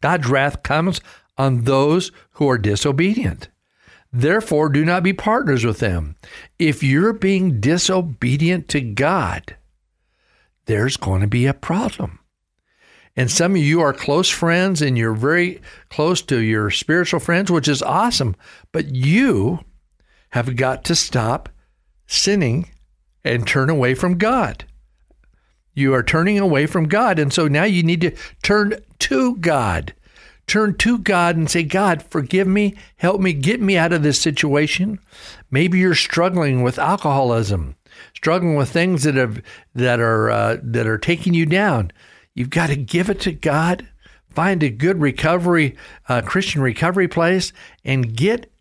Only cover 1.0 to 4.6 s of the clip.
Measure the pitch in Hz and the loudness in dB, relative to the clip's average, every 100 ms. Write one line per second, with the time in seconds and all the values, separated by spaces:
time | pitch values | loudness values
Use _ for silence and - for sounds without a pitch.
1 | - - _ - 135 123 117 135 143 165 | -10 -20 _ -2 0 0 2 2 2 2
2 | 180 - _ - 147 127 104 101 147 135 | -2 -12 _ -2 0 2 0 0 0 0
3 | 180 226 247 82 - _ _ _ _ - | 0 0 -2 -6 -14 _ _ _ _ -20
4 | _ 123 139 202 220 151 | _ -2 2 0 0 0